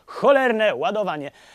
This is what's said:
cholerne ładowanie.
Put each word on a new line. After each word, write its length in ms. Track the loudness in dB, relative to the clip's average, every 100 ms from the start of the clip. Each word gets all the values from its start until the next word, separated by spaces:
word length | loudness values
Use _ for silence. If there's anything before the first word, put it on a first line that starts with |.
| -6
cholerne 680 | 0 4 4 2 0 0
ładowanie. 560 | 0 -4 -4 -4 -6 -10 -16 -20